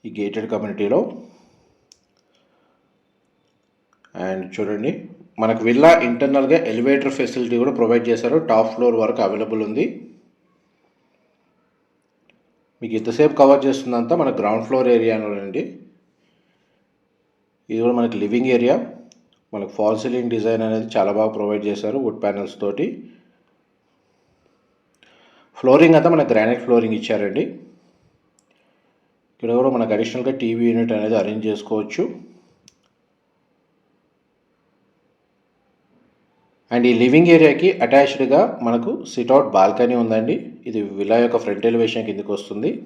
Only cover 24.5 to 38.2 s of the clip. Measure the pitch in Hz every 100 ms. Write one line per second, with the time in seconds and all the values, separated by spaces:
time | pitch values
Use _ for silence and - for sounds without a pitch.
24.5 | _ _ _ _ _ _ _ _ _ _
25.5 | - 127 139 165 156 165 165 127 110 110
26.5 | 120 - 117 110 107 - 107 101 113 -
27.5 | - - _ _ _ _ _ _ _ _
28.5 | _ _ _ _ _ _ _ _ _ 117
29.5 | 120 131 123 110 107 110 131 127 131 117
30.5 | 113 117 113 117 107 107 110 98 107 107
31.5 | 101 - 107 104 - 208 - - - _
32.5 | _ _ _ _ _ _ _ _ _ _
33.5 | _ _ _ _ _ _ _ _ _ _
34.5 | _ _ _ _ _ _ _ _ _ _
35.5 | _ _ _ _ _ _ _ _ _ _
36.5 | _ _ 120 123 113 123 151 175 165 151
37.5 | 135 185 - 120 135 139 -